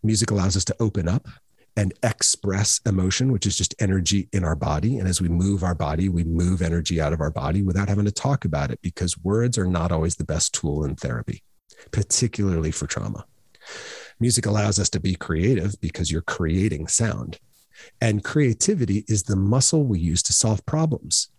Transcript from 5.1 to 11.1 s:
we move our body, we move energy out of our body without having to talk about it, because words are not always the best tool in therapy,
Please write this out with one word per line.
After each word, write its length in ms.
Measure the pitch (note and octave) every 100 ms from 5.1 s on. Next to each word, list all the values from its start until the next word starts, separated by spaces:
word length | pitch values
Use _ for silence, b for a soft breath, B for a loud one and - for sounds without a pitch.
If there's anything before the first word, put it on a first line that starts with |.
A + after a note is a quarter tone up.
| F2
we 80 | F2
move 360 | E2+ F#2+ G2
our 100 | F2+
body, 340 | E2+ D2 D2+ F#2+
we 140 | E2+
move 380 | E2 E2 F2 F#2
energy 380 | E2+ E2+ D2+ E2
out 120 | D2
of 80 | D#2+
our 100 | D#2+
body 320 | - C#2 F#2
without 260 | F#2+ F2+ F#2+
having 160 | G2+
to 80 | G#2
talk 320 | - C3+ C#3
about 260 | E2+ D2 C#2+
it, 100 | A#1+
because 360 | F2+ - F2 -
words 400 | F2 G#2+ B2 A#2
are 80 | F#2
not 240 | F2+ E2+
always 240 | E2 E2 -
the 80 |
best 300 | - D2+ -
tool 300 | - D#2 D2
in 100 | D2
therapy, 480 | C#2+ C#2+